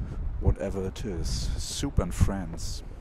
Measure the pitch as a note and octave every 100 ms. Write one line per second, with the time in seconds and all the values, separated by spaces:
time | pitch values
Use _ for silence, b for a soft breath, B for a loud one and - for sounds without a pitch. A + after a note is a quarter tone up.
0 | B B - - A#2 A2 G2 F#2+ F#2+ -
1 | A2 E2+ D#2 - - - - - C#3+ -
2 | F2+ - - G2 E2+ E2+ - - - -